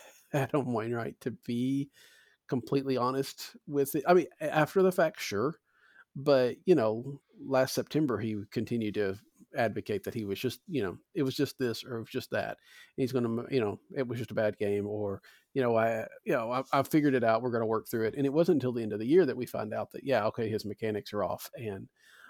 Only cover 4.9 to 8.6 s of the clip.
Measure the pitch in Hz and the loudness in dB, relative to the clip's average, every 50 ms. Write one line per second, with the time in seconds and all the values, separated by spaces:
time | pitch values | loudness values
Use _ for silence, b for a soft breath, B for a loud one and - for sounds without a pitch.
4.9 | 180 - 170 156 - - - - 104 98 117 151 175 - b b b b b b | 6 4 2 2 0 -4 -6 -4 -2 0 0 -2 -2 -6 b b b b b b
5.9 | b b b b _ 135 139 143 139 131 127 120 - - _ 190 175 139 110 110 | b b b b _ -2 2 4 6 6 6 2 0 -2 _ 4 6 6 6 4
6.9 | 110 117 123 139 143 139 - _ _ - - 143 131 131 131 - - 131 107 - | 2 0 -4 -8 -10 -12 -16 _ _ -16 -6 0 2 2 2 2 0 -2 -4 0
7.9 | - 147 160 131 113 101 110 110 107 104 101 - - 120 | 0 0 2 2 2 0 -2 -2 -4 -6 -8 -6 -4 -4